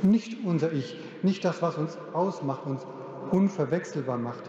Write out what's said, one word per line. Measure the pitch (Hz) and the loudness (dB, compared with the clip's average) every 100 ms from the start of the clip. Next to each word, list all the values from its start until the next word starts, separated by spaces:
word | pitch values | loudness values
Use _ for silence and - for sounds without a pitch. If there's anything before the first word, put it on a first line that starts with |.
Nicht | 190 220 226 226 202 | 8 6 4 -4 0
unser | 165 160 | 2 2
Ich, | 156 127 - - - | 0 -2 -8 -12 0
nicht | 185 190 | 0 2
das, | 190 165 | 0 0
was | 170 156 | 0 0
uns | 156 - - | -4 -4 -6
ausmacht, | 156 185 180 139 131 - | 0 0 0 -4 -4 -4
uns | 131 - - - - - | -6 -6 -12 -12 -10 0
unverwechselbar | 180 196 190 139 165 180 151 127 120 | 4 4 4 0 0 -2 -6 -2 -2
macht | 120 117 | -2 -6